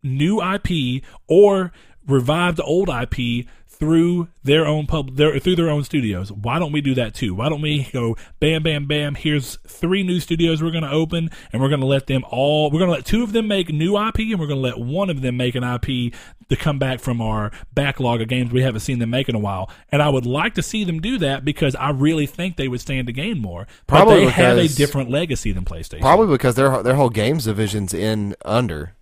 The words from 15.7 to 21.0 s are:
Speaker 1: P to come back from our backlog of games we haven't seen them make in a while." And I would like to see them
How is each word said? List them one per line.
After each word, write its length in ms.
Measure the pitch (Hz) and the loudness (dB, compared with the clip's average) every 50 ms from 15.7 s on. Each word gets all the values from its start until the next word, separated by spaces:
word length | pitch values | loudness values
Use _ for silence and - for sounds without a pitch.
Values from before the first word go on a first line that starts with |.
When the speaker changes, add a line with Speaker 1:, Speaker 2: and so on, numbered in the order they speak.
| 123 | -4
Speaker 1:
P 380 | 120 - - 135 123 120 120 - - - - - - - _ | -4 -4 -4 -2 -2 -2 -4 -6 -10 -20 -20 -20 -20 -4 _
to 80 | 139 | -4
come 220 | - - 160 147 135 | 0 0 -2 -2 0
back 220 | 135 131 127 120 | -2 -2 -4 -4
from 200 | - - 123 117 | -4 -4 -4 -2
our 300 | 113 110 110 110 104 104 - - - - - | -2 -2 -2 -2 -2 -4 -6 -10 -18 -6 -4
backlog 480 | - 139 139 135 - 131 120 120 117 113 | -2 -2 -2 -2 -2 0 0 0 0 -2
of 60 | 113 | -2
games 220 | 127 127 127 120 | -2 -2 -2 0
we 120 | 120 127 127 | 0 0 0
haven't 180 | 135 113 110 | 0 0 -4
seen 180 | - - 135 120 | -4 -4 -2 -2
them 120 | 120 113 | -2 -2
make 180 | 117 127 139 - | -2 -2 -2 -2
in 60 | 123 | -2
a 60 | 110 | -2
while." 280 | 104 101 98 92 95 - - - - _ | -2 -2 -4 -6 -8 -10 -12 -20 -10 _
And 100 | - 143 | 0 2
I 80 | 147 143 | 2 2
would 160 | 139 131 120 | 2 0 0
like 300 | 120 123 147 165 233 - | -2 -2 -2 -2 -2 -2
to 80 | - 156 | -4 -6
see 200 | - - 220 208 | -4 -4 -4 -2
them 160 | 175 165 160 | -2 -4 -4